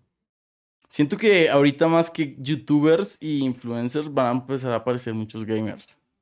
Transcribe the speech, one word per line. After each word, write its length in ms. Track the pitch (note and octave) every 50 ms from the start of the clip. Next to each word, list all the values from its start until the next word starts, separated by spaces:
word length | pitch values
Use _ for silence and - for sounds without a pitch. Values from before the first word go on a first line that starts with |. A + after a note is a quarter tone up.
| _ _ _ _ _ _ _ _ _ _ _ _ _ _ _ _ _ _
Siento 280 | - - D3 C#3+ D3+
que 320 | - A3+ A3 G3+ F3+ D#3+ C3
ahorita 380 | B2 C#3+ C#3+ D3 C#3 - E3 E3
más 220 | E3 E3 E3 E3
que 260 | - - D#3 C#3 - -
youtubers 800 | C3 C3 D3+ - - - D3 D3 D3 D#3 D#3+ D#3+ G3+ G3+ - -
y 180 | - D#3 D3+ C#3+
influencers 760 | C3+ C3 A#2+ - - A#2 A#2 A#2 A#2 B2 A#2+ D3+ D3+ D#3
van 140 | C#3 C3+ B2+
a 40 | A#2+
empezar 400 | B2 B2+ B2+ - C3+ C3 B2+ B2+
a 40 | A#2
aparecer 380 | A2 - B2+ B2 B2 - A#2+ A2
muchos 300 | A2 A2 G#2+ - A2 A2
gamers. 540 | G#2+ A2 A2 A2 G2+ - - - - - _ _ _ _ _